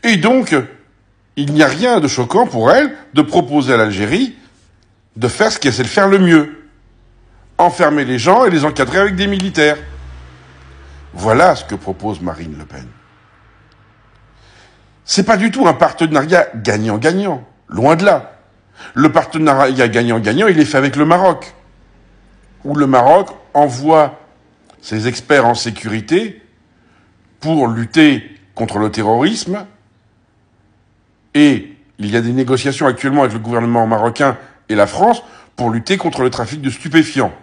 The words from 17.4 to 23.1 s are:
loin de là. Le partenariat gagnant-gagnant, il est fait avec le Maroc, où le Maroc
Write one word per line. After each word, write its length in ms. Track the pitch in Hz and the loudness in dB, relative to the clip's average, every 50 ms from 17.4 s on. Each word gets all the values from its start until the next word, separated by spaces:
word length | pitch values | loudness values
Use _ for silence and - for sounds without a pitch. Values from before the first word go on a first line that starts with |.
| 120 _ _ _ _ _ | -10 _ _ _ _ _
loin 280 | - - 117 143 160 | -6 0 2 2 2
de 100 | 165 190 | 4 4
là. 240 | 208 180 139 120 - - _ _ _ _ _ _ _ _ - - - - | 2 2 2 0 -8 -20 _ _ _ _ _ _ _ _ -20 -20 -12 -4
Le 160 | 120 143 156 | 0 2 2
partenariat 760 | - 165 - - - 160 156 151 139 135 139 131 131 127 127 120 | 2 2 -2 -2 -4 -2 2 2 4 4 2 2 2 2 0 0
gagnant-gagnant, 600 | 107 117 120 117 117 113 107 107 107 143 208 220 | 2 0 0 0 -2 -2 -2 -2 0 2 2 2
il 120 | 185 160 | 4 4
est 60 | 151 | 2
fait 120 | - - 135 | 2 2 0
avec 180 | 131 147 - | 0 0 0
le 100 | 143 151 | 0 2
Maroc, 480 | 156 170 180 190 190 170 - - - - - _ _ _ _ _ _ _ _ _ _ _ _ _ _ _ _ _ _ _ _ - | 2 2 4 4 2 0 0 -6 -20 -20 -20 _ _ _ _ _ _ _ _ _ _ _ _ _ _ _ _ _ _ _ _ -10
où 100 | 139 143 | -6 -2
le 120 | 147 147 135 | 0 0 2
Maroc 420 | 135 131 120 127 | 4 4 6 6